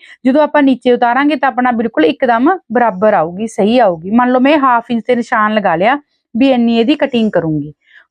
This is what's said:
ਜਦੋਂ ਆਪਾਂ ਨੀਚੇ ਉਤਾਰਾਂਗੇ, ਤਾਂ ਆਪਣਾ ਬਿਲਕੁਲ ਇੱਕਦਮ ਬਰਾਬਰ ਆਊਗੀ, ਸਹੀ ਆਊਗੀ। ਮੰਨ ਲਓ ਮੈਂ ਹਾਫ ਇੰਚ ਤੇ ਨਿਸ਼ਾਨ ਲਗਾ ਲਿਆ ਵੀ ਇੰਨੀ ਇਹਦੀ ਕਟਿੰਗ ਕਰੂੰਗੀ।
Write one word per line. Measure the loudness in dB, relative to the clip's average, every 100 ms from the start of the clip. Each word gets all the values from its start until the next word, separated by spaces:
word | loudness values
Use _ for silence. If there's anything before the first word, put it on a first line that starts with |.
| -10 -6 -2
ਜਦੋਂ | 0
ਆਪਾਂ | 2 2
ਨੀਚੇ | 2 2 0
ਉਤਾਰਾਂਗੇ, | 0 0 0 0 -2
ਤਾਂ | -4
ਆਪਣਾ | -2 -2
ਬਿਲਕੁਲ | -2 -4 0 0
ਇੱਕਦਮ | 0 0 2 0 -2 -2
ਬਰਾਬਰ | -2 0 0 0
ਆਊਗੀ, | 0 -2 -6 -8
ਸਹੀ | -2 0 2
ਆਊਗੀ। | 2 0 -2
ਮੰਨ | 0 2
ਲਓ | 2
ਮੈਂ | 2 2
ਹਾਫ | 2 0 -2
ਇੰਚ | -6 -2
ਤੇ | -4
ਨਿਸ਼ਾਨ | -2 -2 0
ਲਗਾ | 0 -2 0
ਲਿਆ | 0 -2 -6 _ _ 0
ਵੀ | 2
ਇੰਨੀ | 2 2 0
ਇਹਦੀ | 0 0
ਕਟਿੰਗ | -2 -2 -2
ਕਰੂੰਗੀ। | -2 -2 -4 -6 -14 _ -20 _